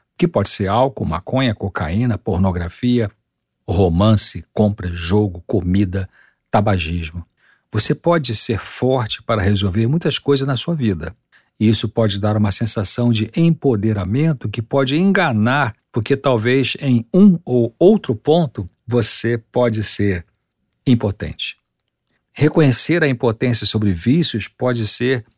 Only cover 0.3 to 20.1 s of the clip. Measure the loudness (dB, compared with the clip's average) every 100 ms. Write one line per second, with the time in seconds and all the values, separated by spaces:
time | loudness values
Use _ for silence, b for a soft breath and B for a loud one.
0.3 | 2 2 0 0 0 0 -2 -6 -6 -6
1.3 | -2 -2 -4 -8 -6 -4 -2 -2 -2 -4
2.3 | 0 0 -2 -6 -4 0 0 -2 -6 _
3.3 | _ _ _ -4 0 2 4 4 4 2
4.3 | 0 -6 0 0 0 -8 -8 -2 0 0
5.3 | -4 -4 -4 0 0 0 -4 -10 b b
6.3 | b _ 0 0 -2 -2 -6 -8 -12 -16
7.3 | _ _ _ _ -2 0 0 0 0 0
8.3 | 0 2 0 -6 -4 0 0 -2 -6 -2
9.3 | -2 0 0 0 0 0 0 0 -2 0
10.3 | 0 0 -2 -2 -2 -2 -2 -8 -14 _
11.3 | b b _ 2 2 0 0 -2 0 -2
12.3 | 0 0 0 0 -2 -2 0 0 0 -2
13.3 | 0 0 2 0 0 0 -2 -2 -2 0
14.3 | -2 -6 -8 -4 -2 0 0 0 2 0
15.3 | 0 0 0 -2 -6 _ -6 -2 -2 0
16.3 | 0 2 0 0 -2 0 0 2 6 6
17.3 | 6 0 0 0 2 4 4 0 -4 0
18.3 | 0 0 -6 -12 -14 -4 0 0 0 -2
19.3 | -4 -4 -2 0 0 -4 -2 -2